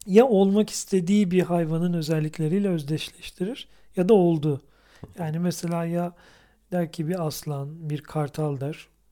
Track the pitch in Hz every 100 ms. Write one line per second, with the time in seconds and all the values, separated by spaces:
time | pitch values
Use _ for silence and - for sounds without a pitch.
0 | - 190 262 196 196 202 208 - - 190
1 | 170 208 190 180 165 175 160 160 180 175
2 | 156 160 151 - 156 190 202 170 143 156
3 | - - - - 185 277 - - - -
4 | 180 214 175 160 151 139 - _ _ _
5 | - - 160 160 180 165 170 170 170 175
6 | 175 175 - _ _ _ _ 180 165 170
7 | 156 185 156 - 151 139 139 160 156 147
8 | - 165 143 - 156 139 139 156 - _
9 | _